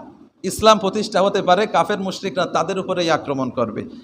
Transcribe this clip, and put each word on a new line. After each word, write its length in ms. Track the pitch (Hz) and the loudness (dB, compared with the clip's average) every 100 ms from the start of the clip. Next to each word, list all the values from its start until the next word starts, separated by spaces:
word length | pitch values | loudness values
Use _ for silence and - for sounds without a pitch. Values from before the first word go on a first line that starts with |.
| - - - _ | -18 -20 -20 _
ইসলাম 360 | 190 - 214 214 | -8 2 4 4
প্রতিষ্ঠা 420 | 190 214 202 180 | 2 -2 -2 2
হতে 200 | 196 196 | 2 2
পারে। 260 | 175 180 214 | 2 2 4
কাফের 320 | 180 160 202 | 2 0 0
মুশরিকরা 460 | 190 - 190 185 165 | -4 -6 -6 -4 -2
তাদের 340 | 165 165 190 | 0 0 -2
উপরেই 320 | 185 180 170 | -4 -2 0
আক্রমণ 380 | 151 - 135 127 | 0 -2 -4 -4
করবে, 360 | 123 113 104 - - | -2 -2 -4 -10 -14